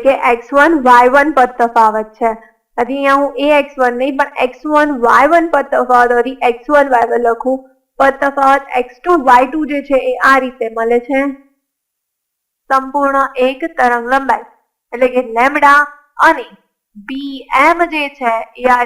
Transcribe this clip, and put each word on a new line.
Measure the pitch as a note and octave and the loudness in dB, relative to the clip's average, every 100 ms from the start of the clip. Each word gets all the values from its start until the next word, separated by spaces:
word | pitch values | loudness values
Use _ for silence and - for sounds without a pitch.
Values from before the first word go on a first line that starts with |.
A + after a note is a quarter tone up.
| C4 | 0
કે | C4 C4 | 0 0
એક્સ | A#3 - C#4 | -2 0 2
વન | D4+ D#4+ B3 | 2 2 4
વાય | A#3+ B3 C#4 | 6 6 4
વન | D4 C#4 | 2 2
પદ | B3+ B3+ | 0 0
તફાવત | A#3 A#3 A3 G#3+ G#3+ - | -2 2 2 0 -6 -6
છે. | A#3 A3 - _ _ - | -4 -6 -14 _ _ -8
હજી | A#3 C#4 | -6 -2
અહીંયા | C#4 C#4 | 0 0
હું | C#4+ C4 C#4+ | 0 -2 0
એ | D4 | 0
એક્સ | C#4+ - | 0 -2
વન | B3 A#3+ | -2 -2
નહીં | C4+ C4+ | -4 -2
પણ | C#4 - B3+ | -4 -4 -6
એક્સ | - D4+ | -6 -2
વન | D4+ D4 C4+ | 0 0 0
વાય | A#3 A#3 C#4+ | 2 4 4
વન | E4+ E4 | 2 0
પદ | C#4+ C#4 | -2 -2
તફાવત, | C4 B3+ B3 A#3+ A#3+ | -2 2 2 2 0
વળી | A#3+ C4 B3 | -2 -2 -4
એક્સ | A#3 - | -4 0
વન | D4 C#4 B3 | 2 2 2
વાય | A#3 | 0
વન | A#3+ A#3 | 0 0
લખું. | A#3 B3+ C4 - _ _ - | -2 -2 -4 -8 _ _ -2
પદ | C4+ C4+ | 0 0
તફાવત | C#4 C#4 C4+ C#4 C#4 C4 | -4 0 2 2 -2 -6
એક્સ | C4 - | -6 -6
ટુ | F4+ F4 C4 | -2 0 4
વાય | B3 C4+ | 4 2
ટુ | D#4 D4 | -2 -4
જે | C#4+ C#4 | -6 -2
છે | C4 C4 | -2 -2
એ | B3 C4 | -2 2
આ | C4+ | 2
રીતે | C4 B3+ A3+ A3+ | 0 -6 -8 -4
મળે | A3+ A#3+ A#3+ | -2 -2 -2
છે. | C4+ C#4 C4+ _ _ _ _ _ _ _ _ _ _ _ _ - | -4 -4 -8 _ _ _ _ _ _ _ _ _ _ _ _ -4
સંપૂર્ણ | C4+ C4 C#4+ C#4 C#4 C4+ C4 B3+ | -4 -2 -2 0 0 -2 -2 -2
એક | C4+ E4 E4 | -2 -8 -2
તરંગ | B3 A#3+ A#3 | 0 -2 -2
લંબાઈ | C4+ C4+ A3 A3+ _ _ _ _ | -2 -2 -4 -6 _ _ _ _
એટલે | A#3+ B3+ B3+ | 0 0 0
કે | A#3+ A3+ | -2 0
લેમ્ડા | C4 D4 C#4+ C#4+ C#4+ - _ - D#4 | 0 0 2 2 0 -8 _ 0 0
અને | C#4+ A3 G3 _ _ _ G#3 G3+ | 0 -6 _ _ _ _ -20 -14
બી | C4+ C#4+ C4+ - C4 D4+ | -10 -10 -12 -4 0 2
એમ | F4 E4+ | 0 -2
જે | D4+ C#4+ C#4 | -4 -8 -6
છે | A#3+ A3+ - - | -4 -4 -8 -4
એ | B3 | 0
આ | B3 | 0